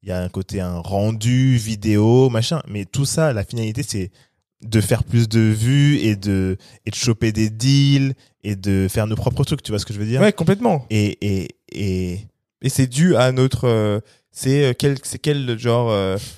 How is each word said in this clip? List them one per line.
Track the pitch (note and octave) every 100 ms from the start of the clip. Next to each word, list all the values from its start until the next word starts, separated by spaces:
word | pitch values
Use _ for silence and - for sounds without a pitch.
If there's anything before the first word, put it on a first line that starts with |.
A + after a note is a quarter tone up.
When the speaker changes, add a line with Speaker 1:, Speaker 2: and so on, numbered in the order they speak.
Speaker 1:
il | G2
y |
a | F2+
un | F2+
côté, | F#2+ F#2 G2
un | F2+ F2
rendu | E2 G2 G#2 A2+ A2+ B2 C3 B2
vidéo, | G#2+ G#2+ A2 G#2 G#2+ B2 C3
machin, | A#2 A2+ D#3+ -
mais | G#2 G2
tout | -
ça, | C#3 - D#3+
la | A2+
finalité, | G2 A#2+ A2 A2 G#2+
c'est | G#2+ F#2 _ _ _ _ _
de | A2+ A2
faire | G2+ A2+
plus | - A#2+ A2+
de | A2+
vues | A2 G#2+ A2+ C#3 C#3+ D3
et | A2 G2+
de, | G2+ F#2+ F#2+ F#2+ - - -
et |
de | -
choper | - A2 A2+
des | G#2 A2
deals | A2 B2+ C#3 C#3 C#3 C3+ C3 _ _ G2
et | G2+
de | G2 G2 F#2+
faire | A2+ G#2+
nos | B2
propres | - -
trucs, | C#3+ C#3+
tu | -
vois | G#2+
ce | -
que |
je | G#2
veux | G#2+
dire ? | B2
Speaker 2:
Ouais, | G#3
complètement. | G#3 D#3+ G3 A#3+ E3 A#2+
Speaker 1:
Et, | A2 G#2 - G2+ G2
et, | E2+ - _
et | - G2+ F#2 F#2 F2+ A2 _ _ _
Speaker 2:
Et | C3+
c'est | C3+ C3
dû | B2 F3 D3
à | B2+
notre, | B2+ C3 A#2+ B2
euh, | A2+ G#2+ G#2 - _ _
c'est, | - C3 C#3 C#3
euh, | B2
quel, | C#3+ C3+
c'est | - G#2
quel | - D3 B2+ A2+
genre, | A#2+ A#2 A#2+
euh, | G#2 F#2+ F#2+ -